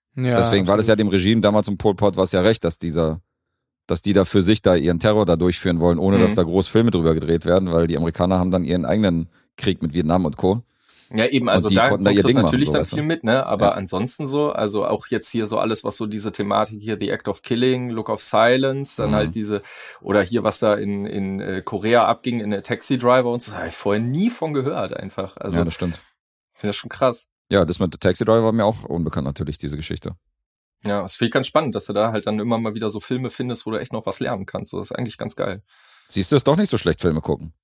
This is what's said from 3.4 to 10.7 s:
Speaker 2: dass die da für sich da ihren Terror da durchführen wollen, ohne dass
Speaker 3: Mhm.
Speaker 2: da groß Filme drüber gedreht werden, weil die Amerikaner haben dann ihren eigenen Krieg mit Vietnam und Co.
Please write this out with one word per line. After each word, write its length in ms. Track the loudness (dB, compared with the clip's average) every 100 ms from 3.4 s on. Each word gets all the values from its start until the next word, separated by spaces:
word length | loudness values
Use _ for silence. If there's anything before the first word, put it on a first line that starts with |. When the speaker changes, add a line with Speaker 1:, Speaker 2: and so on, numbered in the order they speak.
| _ _ _ _ -6
Speaker 2:
dass 160 | -2
die 120 | 2
da 100 | 4
für 180 | 4 4
sich 200 | 4 4
da 140 | 4 4
ihren 260 | 2 2
Terror 240 | 2 4 4
da 100 | 4
durchführen 460 | 2 0 0 2
wollen, 180 | 2 2
ohne 180 | 4 4
dass 140 | 4
Speaker 3:
Mhm. 40 | 2
Speaker 2:
da 80 |
groß 260 | 2 2 2
Filme 200 | 2 4
drüber 240 | 4 2 2
gedreht 300 | 0 0 2
werden, 280 | 2 2
weil 120 | 2 2
die 100 | 0
Amerikaner 420 | -2 0 2 2
haben 100 | 2
dann 140 | 0
ihren 220 | 0 -2 0
eigenen 420 | 2 2 0 -4 _ _ -6
Krieg 240 | -4 -2
mit 120 | -2
Vietnam 300 | -2 2 2
und 140 | 0 0
Co. 260 | 0 0 -4